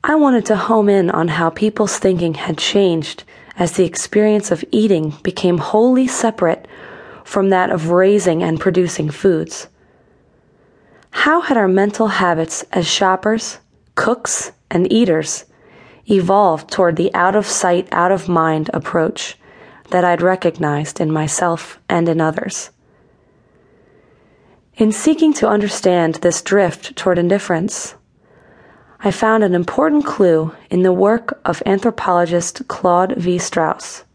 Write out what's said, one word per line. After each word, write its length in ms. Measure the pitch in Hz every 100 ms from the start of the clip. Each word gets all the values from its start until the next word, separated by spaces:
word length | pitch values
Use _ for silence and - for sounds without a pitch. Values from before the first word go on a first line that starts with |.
I 100 | -
wanted 320 | 311 277 247 196
to 100 | 208
home 320 | 190 220 202
in 220 | 196 170
on 160 | - 170
how 240 | 160 165
people's 480 | 165 214 214 208 -
thinking 360 | 196 185 170
had 240 | 151 - 156
changed 680 | - 202 196 165 151 - - - - -
as 160 | 175
the 120 | -
experience 680 | 175 - - 208 214 214 202
of 140 | 160 -
eating 420 | 214 214 175 156 147
became 360 | 190 180 180 175
wholly 480 | - 214 247 254 262
separate 600 | - 226 220 170 - - - - - - -
from 260 | - 202 196
that 180 | 185 180
of 220 | 175 160
raising 520 | 175 190 208 185 165
and 160 | 175 160
producing 520 | 190 180 175 - 160
foods. 580 | 143 196 160 165 - - _ _ _ _ _ _ _ _ _ _ _ _ _ _
How 320 | - 294 330
had 160 | 339 247
our 100 | 196
mental 380 | 190 208 208 220
habits 580 | 190 180 160 165 - -
as 140 | 185 165
shoppers, 720 | - 190 190 214 220 - - _ _ _ -
cooks, 560 | - 247 - - - _ _
and 200 | 175 180
eaters 540 | 220 233 160 151 - - _ _ - - - -
evolved 640 | 196 175 196 196 156 -
toward 260 | - 175 165
the 160 | 175
out-of-sight, 760 | - 180 208 208 - 180 175 180
out-of-mind 800 | - 180 190 165 170 160 156 156
approach 640 | - 143 170 160 - - - - - - - _
that 140 | 180
I'd 180 | 180 170
recognized 760 | 175 185 180 160 151 147 151 -
in 140 | 156
myself 680 | 156 151 - 180 165 - - -
and 220 | 170 165
in 120 | 165
others? 500 | 160 160 - - - _ _ _ _ _ _ _ _ _ _ _ _ _ _ _ _ _ _ _ _ -
In 140 | 214
seeking 440 | 214 - 320 311
to 140 | 294 214
understand 640 | 208 208 - 190 175 165
this 260 | 160 170 160
drift 560 | - 202 180 - - -
toward 220 | 190 175
indifference, 760 | 175 196 - 165 196 - - - _ _ _ _ _ _ - _ _ _
I 80 | 202
found 320 | 185 220 220
an 100 | 202
important 500 | 180 175 - 311 294
clue 500 | 285 - 185 160 160 - _
in 120 | 180
the 100 | 185
work 480 | 180 202 233 - - -
of 160 | 165
anthropologist 1040 | - 196 233 220 - 175 175 175 170 - -
Claude 460 | - 185 175 190 233
V. 220 | 175 175
Strauss. 640 | - - 160 - - - _